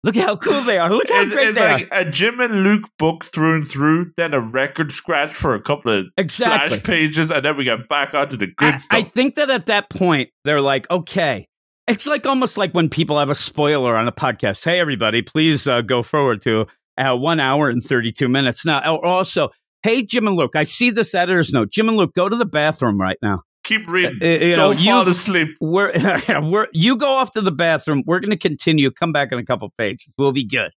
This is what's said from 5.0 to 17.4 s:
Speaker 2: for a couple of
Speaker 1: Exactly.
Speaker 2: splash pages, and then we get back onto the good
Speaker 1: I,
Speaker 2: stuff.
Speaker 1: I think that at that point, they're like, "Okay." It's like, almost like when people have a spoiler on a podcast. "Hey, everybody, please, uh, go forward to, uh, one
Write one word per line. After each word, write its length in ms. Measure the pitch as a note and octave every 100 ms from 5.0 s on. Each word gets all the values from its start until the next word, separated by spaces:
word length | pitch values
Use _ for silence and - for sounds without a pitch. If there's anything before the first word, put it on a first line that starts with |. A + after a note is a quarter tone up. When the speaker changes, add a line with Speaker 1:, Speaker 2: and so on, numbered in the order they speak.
| - D#3 D3+
Speaker 2:
for 200 | - D3+
a 60 | A2
couple 320 | - D3 A#2+
of 140 | G#2 F2+ -
Speaker 1:
Exactly. 600 | F3+ - A#3 F#3 D3+ G#3
Speaker 2:
splash 40 |
pages, 460 | - E3+ D#3 D#3 D#3+
and 140 | D#3
then 120 | C#3 C#3+
we 80 |
get 220 | B2+ A2+ B2+
back 260 | C#3+ C#3
onto 220 | D3 C#3 B2+
the 100 | G2
good 280 | - A#3+
Speaker 1:
I, 20 | C3+
Speaker 2:
stuff. 220 | - A3+
Speaker 1:
I 40 |
think 320 | G#3+ A#3+ C4
that 160 | C#4 C#4+
at 160 | B3+ E3
that 240 | G#3 -
point, 400 | - F3+ D3+ B2 _
they're 160 | C#3+ D3
like, 260 | C#3 C3+ -
"Okay." 580 | F3+ E3 F#3+ D#3 A2 - _ _ _ -
It's 200 | G#3+ -
like, 180 | D4
almost 320 | - C4+ B3+ -
like 160 | F#3+
when 160 | F#3 E3
people 300 | D3+ D#3 D3
have 100 | C#3
a 60 |
spoiler 600 | C#3 - - D3 D3 B2+
on 140 | A2+ A#2
a 40 |
podcast. 520 | - C3+ A2 G#2+ G2
"Hey, 160 | E3 F3+
everybody, 400 | D#3+ B2 A2 A#2
please, 460 | - D3+ D#3+ D3 C#3+
uh, 160 | A#2+
go 200 | A2 B2
forward 380 | A#2 D#3 C#3 G#2+
to, 240 | A#2+ A2 G#2+ _ _ -
uh, 180 | C3+
one 260 | B2 D3 E3